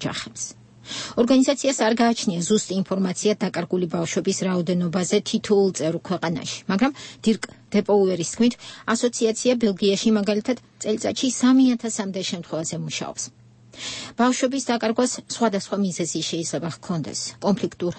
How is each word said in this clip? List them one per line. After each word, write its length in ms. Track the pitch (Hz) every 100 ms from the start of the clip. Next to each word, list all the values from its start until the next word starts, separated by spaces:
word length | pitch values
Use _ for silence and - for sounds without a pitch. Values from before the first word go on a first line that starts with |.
ოჯახებს. 420 | 151 - - - - - - - - - - -
ორგანიზაციას 580 | 240 262 262 277 269 269 220
არ 80 | 233
გააჩნია 400 | 233 233 - 170 170
ზუსტი 260 | 214 - 190
ინფორმაცია 520 | 185 190 185 180 208 208
დაკარგული 420 | 185 165 - 180 175
ბავშვების 440 | 175 165 190 196 190 190
რაოდენობაზე 680 | 180 170 180 175 175 180 208 -
თითოეულ 420 | 220 - 202 196 -
წევრ 180 | 156 165 -
ქვეყანაში, 500 | 180 165 156 - - -
მაგრამ 200 | 196 262 285 - -
დირკ 180 | 220 214 - - _
დე 80 | 202
პოუერის 460 | 202 208 190 175 165
თქმით, 220 | - 240 - - - -
ასოციაცია 580 | 226 240 - 220 220 247 247
ბელგიაში, 480 | 226 190 202 190 226 214
მაგალითად, 380 | 202 208 240 240 - -
წელიწადში 480 | - 220 - 214 269 -
სამი 240 | 247 262 254 240
ათასამდე 440 | 226 - 196 190 180
შემთხვევაზე 460 | 185 - 156 165 165
მუშაობს. 640 | 156 - 143 - - - - _ - - - - -
ბავშვების 520 | - 247 247 262 269
დაკარგვას 480 | - 233 220 233 247 -
სხვადასხვა 520 | - - 226 196 - 196
მიზეზი 420 | 190 165 170 160
შეიძლება 460 | 156 165 165 151 165
ჰქონდეს. 500 | - - 170 - - - -
კონფლიქტურ 540 | 185 190 175 - 175